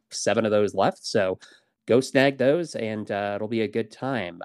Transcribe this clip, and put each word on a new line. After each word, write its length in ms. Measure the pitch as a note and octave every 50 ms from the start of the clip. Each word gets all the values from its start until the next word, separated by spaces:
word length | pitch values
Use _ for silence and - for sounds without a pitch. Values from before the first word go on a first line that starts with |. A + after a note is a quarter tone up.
| _ -
seven 360 | - - - G#2 G2+ A#2 A2+
of 60 | G#2+
those 220 | G#2 G#2 G#2 G2 F2+
left, 320 | F#2+ G2+ C#3+ - - -
so 320 | - - A2+ G2 F#2 F#2 - - - - _ _ _ _ _ _
go 140 | - A2+ C3
snag 360 | C3 - - C3+ C3 C#3+ C#3
those, 360 | C3 B2 C3 D3 F3 E3+ D3+ -
and, 360 | - A2+ G#2+ A2 G#2+ G#2 -
uh, 220 | G#2+ G2+ G2+ G2+ G2+
it'll 120 | G2+ G#2+
be 140 | G#2 A#2 A2+
a 60 | A2
good 240 | G#2 G#2+ A2+ A2 -
time. 500 | - - C3 C3 C#3 A#2 F#2 F2 E2+ F2